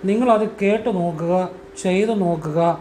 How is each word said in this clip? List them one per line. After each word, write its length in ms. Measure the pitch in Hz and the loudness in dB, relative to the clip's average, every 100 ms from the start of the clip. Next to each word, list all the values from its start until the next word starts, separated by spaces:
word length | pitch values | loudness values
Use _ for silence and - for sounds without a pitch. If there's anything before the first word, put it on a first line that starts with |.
| 185 | 0
നിങ്ങളത് 380 | 214 254 220 214 - | 2 4 4 2 0
കേട്ട് 260 | 196 220 240 190 | 0 0 0 -2
നോക്കുക, 480 | 175 156 170 180 185 - - - 190 | -2 -4 0 0 0 -8 -18 -6 0
ചെയ്ത് 300 | 185 214 214 175 | 0 2 0 0
നോക്കുക. 340 | 165 156 156 165 160 | -2 -2 0 0 0